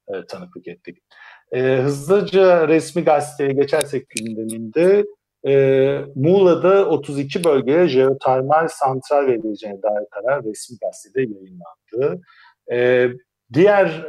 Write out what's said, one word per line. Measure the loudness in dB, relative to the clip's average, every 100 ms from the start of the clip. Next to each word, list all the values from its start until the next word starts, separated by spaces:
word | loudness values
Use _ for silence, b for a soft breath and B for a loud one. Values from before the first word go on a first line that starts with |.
| -14
e, | -14 -12
tanıklık | -16 -18 -20 -20
ettik. | -20 -20 -20 _ B B B B
E, | -2
hızlıca | 0 0 0 -4 0 0 2 2 4 4 4
resmi | 2 0 -2
gazeteye | 0 0 0 -4 -2
geçersek | 0 0 0 -2 -6 -10
gündeminde, | -12 -10 -8 -8 -8 -6 0 2 2 0 -8 _ _ 0
e, | 2 4 4 2 0 -6 -2
Muğla'da | 2 4 4 4 4 4 4
otuz | 0 -4 -8
iki | -6 -2
bölgeye | 0 2 2 2 2
jeotermal | 2 2 0 0 0 2 0 0
santral | -2 -4 -4 -2 0 0
verileceğine | 0 -4 -10 -10 -8
dair | -4 -4 -6
karar | -8 -4 -4
resmi | -6 -12 -14 -12
gazetede | -12 -12 -10 -6 -6
yayınlandı. | -8 -20 -20 -20 -20 _ -6 -6 -6 b b b b -8
E, | -2 2 2 0 -4 _ _ _
diğer | 2 4 4 2 -2